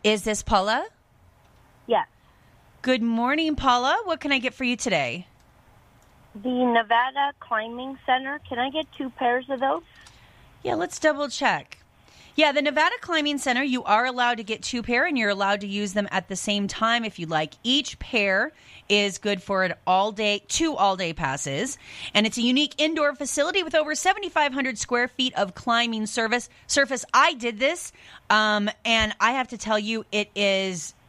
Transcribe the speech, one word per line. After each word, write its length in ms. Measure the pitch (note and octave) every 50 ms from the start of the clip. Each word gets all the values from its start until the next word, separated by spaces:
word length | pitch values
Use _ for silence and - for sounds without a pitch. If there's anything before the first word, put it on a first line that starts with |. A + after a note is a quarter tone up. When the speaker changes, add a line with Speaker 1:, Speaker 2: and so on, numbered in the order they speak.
| -
Speaker 1:
Is 200 | G#3+ G#3+ G#3 -
this 200 | A3 G#3+ G#3 -
Paula? 420 | - A#3 G3 F#3+ G#3 A3 C4 F4+ A4+ _ _ _ _ _ _ _ _ _ _ _ _ _ _ _ _ _ _ _
Speaker 2:
Yes. 200 | - A3+ F#3 - _ _ _ _ _ _ _ _ _ _ _ _ _ _ _
Speaker 1:
Good 200 | - B3 B3+ B3
morning, 540 | A3+ A#3 A3+ A3+ A#3+ B3+ C#4+ D#4 E4 D#4 D4+
Paula. 460 | - C4+ C4+ A#3+ B3 B3 C4+ E4 A4 A4+
What 160 | F#4 D#4+ -
can 120 | - C#4+
I 80 | C#4+ C4
get 140 | A3+ B3+ -
for 100 | - C4
you 120 | A#3+ B3
today? 520 | - - A#3+ F#3 D#3 C#3 A#2+ A#2 F3+ F3+ _ _ _ _ _ _ _ _ _ _ - _ _ _ _ _ _ _ _ - _ _
Speaker 2:
The 140 | G#3 G3+ B3+
Nevada 840 | B3+ B3 B3+ B3 A#3 A#3 A3+ G#3 A#3 A#3 B3 C4 C4 C#4 C#4 C#4+ C#4+ _
Climbing 580 | - - A#3 G#3+ A3 A#3 A#3 B3 B3+ C4+ C4+ C4 -
Center. 360 | - B3+ C4 C4+ C4+ C#4+ D4 - -
Can 100 | C4 A#3+
I 100 | B3 C4+
get 160 | C4+ D#4 D4+ _ -
two 140 | - C#4 C4
pairs 340 | - - - A#3+ A#3+ B3+ B3+ C4
of 100 | C#4 B3
those? 240 | C4 C4+ D4 E4+ E4+ _ - - - - - - - - - - - - - -
Speaker 1:
Yeah, 140 | - A#3+ A#3+
let's 240 | D#4 F4 F4+ - -
double 300 | - D#4 D4 C#4 D4 C4+
check. 480 | - - C#4 A#3 F#3 D3 B2+ _ - - _ _ _ _ _ - - - - - _
Yeah, 160 | - D#4 D4
the 120 | C4 D4 C#4
Nevada 320 | D4 C4+ D4+ D#4 F4+ A#4 A#4+
Climbing 380 | - - E4+ D#4 D4 D4 D4
Center, 240 | C4+ - C4+ A#3+ B3
you 220 | C#4+ C#4+ B3 B3+ -
are 220 | - G#3 A3 B3
allowed 320 | B3+ B3 B3 A#3+ A#3+ A#3+
to 60 | A3+ A3
get 200 | F#3+ A3 - -
two 180 | - - A#3+
pair, 240 | A3+ - A#3+ A#3+ D4
and 100 | F4 D4+
you're 140 | B3 A3+ G3+
allowed 320 | G3+ G3 G3 G3 G3+ G3+
to 60 | G3+
use 260 | G3+ G3 G3+ G#3 G3+ F#3
them 140 | G#3 G3+ G3
at 180 | - F#3+ F#3 -
the 60 | G3
same 320 | F3+ - G#3+ G3+ G3+ G3+
time 380 | G3 - - A3 A3+ A#3 A#3+ A3+
if 140 | G#3+ - -
you 80 | E3+
like. 260 | D#3+ E3 D#3 D#3+ D#3 - _ -
Each 360 | A#3 B3+ D4 - - - -
pair 520 | - - - A3 G3+ G3 F#3+ G3 A#3+ D#4 - - - - - - _ _
is 300 | G#3 G#3 G3+ G3+ F3+ -
good 240 | - G#3 G3+ F#3 -
for 200 | - G3+ F#3+ F#3
an 120 | F3+ D#3+ - _
all-day, 560 | F#3 F#3 F#3+ G3 A3 G#3 G3+ A3 G#3 G#3 G3+ _
two 280 | - - - E4 D#4+ C#4+
all-day 380 | G3 F#3+ G3 F#3+ F3+ F#3+ E3 D#3+
passes, 640 | E3 E3 C3+ C3 C#3+ - C#3+ C#3 D3 A3+ C4+ - - - - - - - - -
and 100 | G#3 G#3+
it's 140 | A3 - A#3+
a 20 |
unique 320 | A3+ B3 B3+ C#4 D4+ D4 - -
indoor 340 | D4 D#4 E4 D#4 D4 C#4+ C#4+
facility 480 | - D4 B3+ - D4 C#4+ E4+ F#4+ G4
with 140 | F4 D#4+ -
over 180 | D#4 D4+ D4+ D4+
seventy-five 580 | - - F#4 G4 G#4 G4+ E4+ - D#4+ D4 C#4+
hundred 280 | B3+ C#4 C4+ C4 A#3+ -
square 280 | - - A#3+ A#3+ A#3+
feet 280 | B3 _ - B3+ B3+ -
of 160 | - G3+ F#3+ -
climbing 540 | - - A#3+ A#3 A#3 A#3 A#3 A3+ A3 G#3+
service, 420 | G#3 - B3 A3+ A3 A#3 A#3+ - - - - -
surface. 400 | - - C#4+ C#4 B3+ C4+ A#3+ - - -
I 220 | B3 C#4+ E4+ E4
did 240 | A#3+ A#3 A#3 A3 G3+
this, 340 | C4 C#4+ F4 F4 - - _ - - - - - _ _
um, 400 | G#3 G#3+ G#3+ G#3+ G#3 G#3 G3+ G#3+ G#3 _ _
and 300 | A3+ A3+ A3+ A3 G#3+ G#3 _
I 140 | G#3 A3+ B3+
have 160 | C4+ B3+ -
to 80 | B3 G#3
tell 180 | - G#3+ A3
you, 260 | G#3+ G#3 G#3+ A3+ A3 G#3 _
it 200 | - G#3 G#3 G#3 _
is 600 | G3 G3+ G3 F#3+ F#3+ F#3+ F#3+ F3+ E3+ - - - _ _